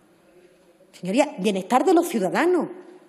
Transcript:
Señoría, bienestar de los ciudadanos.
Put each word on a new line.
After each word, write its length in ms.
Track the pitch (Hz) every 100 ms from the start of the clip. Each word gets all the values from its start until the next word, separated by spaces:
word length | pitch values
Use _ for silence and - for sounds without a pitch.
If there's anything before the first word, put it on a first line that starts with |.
| _ _ _ _ _ _ _ _ _
Señoría, 440 | - 175 233 294 -
bienestar 480 | 208 190 185 254 302
de 80 |
los 140 | 339 339
ciudadanos. 600 | 233 185 190 339 349 175 - - -